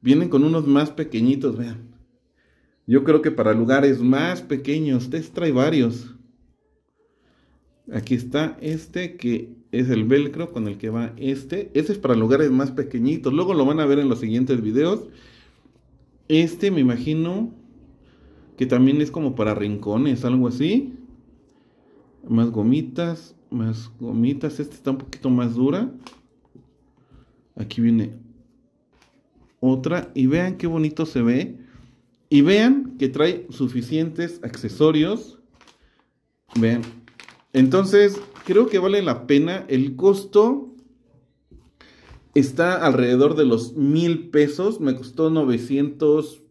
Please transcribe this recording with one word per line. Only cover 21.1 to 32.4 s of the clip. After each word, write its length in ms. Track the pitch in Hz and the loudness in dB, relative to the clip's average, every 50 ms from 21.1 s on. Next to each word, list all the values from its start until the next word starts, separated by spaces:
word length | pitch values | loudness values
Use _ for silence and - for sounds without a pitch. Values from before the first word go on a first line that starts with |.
| - - _ _ _ _ _ _ _ _ _ _ _ _ _ _ _ _ _ _ _ _ - - | -20 -20 _ _ _ _ _ _ _ _ _ _ _ _ _ _ _ _ _ _ _ _ -8 -2
Más 240 | 117 113 117 117 | 0 0 0 0
gomitas, 840 | 113 110 104 113 131 147 127 127 - - 170 170 170 160 - - - _ _ _ | -2 -2 0 0 0 0 -2 -6 -6 -6 -6 -6 -6 -10 -12 -20 -20 _ _ _
más 420 | - 123 113 113 113 113 - - - - | -8 -6 -4 -4 -6 -8 -10 -16 -16 -14
gomitas. 600 | 120 117 110 113 117 123 143 139 - 151 - - | -10 -6 -2 0 0 0 0 -2 -6 -8 -6 -8
Esta 160 | 147 147 - | -10 -12 -12
está 160 | - _ 139 | -10 _ -4
un 80 | 135 135 | -4 -4
poquito 320 | - - - - - 131 | -6 -14 -18 -8 -2 0
más 240 | 127 123 123 117 113 | 0 0 0 -2 -2
dura. 340 | 117 127 139 156 190 233 262 - - - - - _ _ _ _ _ _ _ _ - _ _ _ _ _ _ _ _ _ _ _ - _ _ _ _ _ _ _ | 0 0 0 0 0 -4 -6 -8 -14 -20 -20 -20 _ _ _ _ _ _ _ _ -20 _ _ _ _ _ _ _ _ _ _ _ -20 _ _ _ _ _ _ _
Aquí 260 | - 110 110 - - | -12 -12 -10 -4 0
viene 320 | 117 117 117 113 104 - - - - - - _ _ _ _ _ _ _ _ _ _ _ _ _ _ _ _ _ _ _ _ _ _ _ _ _ | 2 2 2 2 0 -4 -8 -16 -20 -20 -20 _ _ _ _ _ _ _ _ _ _ _ _ _ _ _ _ _ _ _ _ _ _ _ _ _
otra. 520 | - 131 131 131 131 156 165 180 - - - | 0 0 0 0 -2 -4 -4 -4 -4 -6 -2
Y 140 | 139 131 131 | 0 0 2
vean 300 | 143 165 180 185 185 185 | 2 2 0 -2 -4 -4
qué 100 | - 170 | -4 -4
bonito 400 | 165 165 156 151 151 - 160 156 | -2 0 -2 -2 -2 -4 -6 -4
se 160 | - 135 117 | -2 0 2
ve. 340 | 117 120 90 90 - - - - - _ - - - _ _ _ _ _ _ _ _ | 2 2 0 -2 -4 -10 -16 -20 -20 _ -20 -20 -20 _ _ _ _ _ _ _ _
Y 120 | - 143 | 4 6